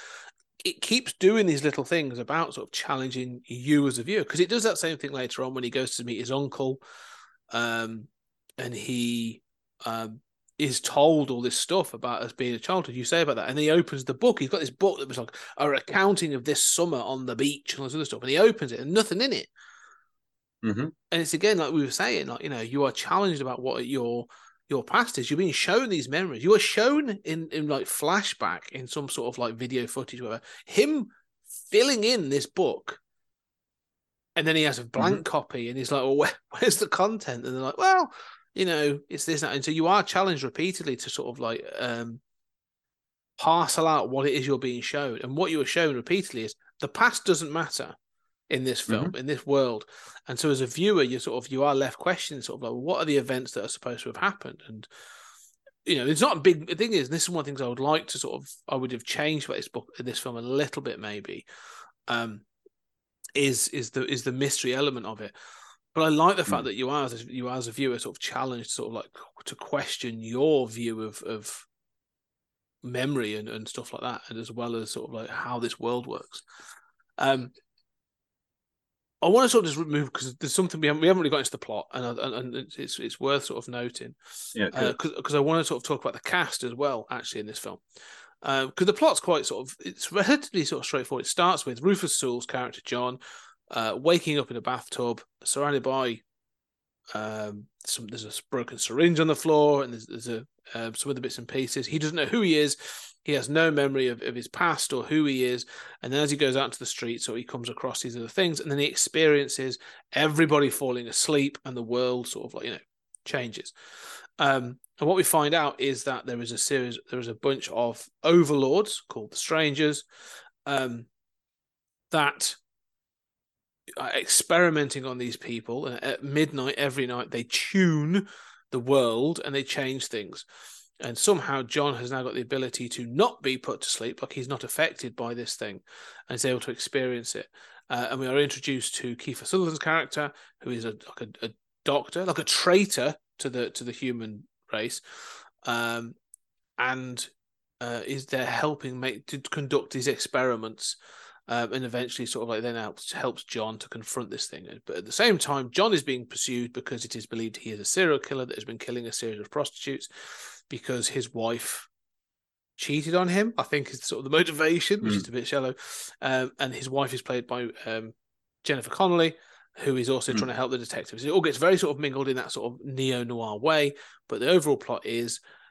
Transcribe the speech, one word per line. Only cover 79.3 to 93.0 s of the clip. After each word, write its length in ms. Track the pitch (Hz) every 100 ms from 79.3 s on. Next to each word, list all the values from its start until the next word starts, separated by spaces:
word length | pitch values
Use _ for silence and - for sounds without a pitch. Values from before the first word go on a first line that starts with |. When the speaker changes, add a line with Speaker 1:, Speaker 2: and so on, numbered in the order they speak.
| 220 254
Speaker 1:
sort 140 | 240 170
of 40 |
just 80 | 143
remove, 340 | 160 147 139
'cause 220 | - 131 127
there's 180 | 147
something 260 | - 185 160
we 60 | 151
haven't, 160 | 151
we 60 | 165
haven't 120 | 185
really 100 | 156
got 100 | 147
into 100 | 127
the 80 | 127
plot, 300 | - 107 -
and, 260 | 127 120 120
and, 160 | 135
and 200 | 117 127
it's, 220 | 120 - -
it's, 220 | 139 -
it's 220 | 117 -
worth 240 | 139 139
sort 180 | - -
of 60 | 120
noting. 460 | 120 123 - - - - - -
Speaker 2:
Yeah, 160 | - 190
Speaker 1:
Uh, 80 | 143
Speaker 2:
good. 180 | 127 120
Speaker 1:
'cause, 140 | 156 -
'cause 120 | -
I 60 | 143
wanna 220 | 143 165
sort 180 | 156 131
of 40 | -
talk 140 | 143
about 120 | 127
the 60 | - -
cast 340 | 180 156 -
as 80 | 123
well, 320 | 120 143 120 -
actually, 300 | 123 - -
in 40 | 107
this 120 | 104
film. 200 | 101 95 _ - - - - _
Uh, 260 | - 135 131
'cause 160 | - 180
the 80 |
plot's 260 | 208 311 277
quite 240 | - 156
sort 240 | 135 101 131
of, 80 | -
it's 260 | - - -
relatively 540 | 190 196 294 - 190
sort 160 | 143 139
of 60 | -
straightforward. 400 | 139 123 127 -
It 20 |
starts 380 | - 175 170 -
with 160 | 117
Rufus 340 | 170 196 170 -
Sewell's 300 | 131 120 -
character, 340 | 131 123 - -
John, 320 | 123